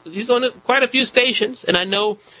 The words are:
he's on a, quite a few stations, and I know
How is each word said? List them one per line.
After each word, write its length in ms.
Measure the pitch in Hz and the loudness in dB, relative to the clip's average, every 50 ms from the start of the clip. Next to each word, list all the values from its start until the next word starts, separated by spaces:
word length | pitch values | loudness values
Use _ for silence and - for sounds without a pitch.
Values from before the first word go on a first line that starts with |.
| - | -12
he's 260 | 160 170 202 226 247 | -12 -10 -6 -2 0
on 140 | 247 240 254 | 0 2 0
a, 60 | 247 | -2
quite 320 | - - - - 254 269 | -4 -4 -2 0 2 2
a 60 | 254 247 | 2 2
few 160 | 254 262 247 | 2 0 0
stations, 600 | - - 262 247 254 220 - 214 233 254 - - | 2 2 2 2 2 0 -2 -2 -4 -4 -4 -2
and 120 | - 185 | 0 0
I 80 | 175 185 | 0 0
know 340 | 190 202 202 208 214 208 - _ - - - | -2 -2 0 0 -2 -4 -6 _ -20 -20 -20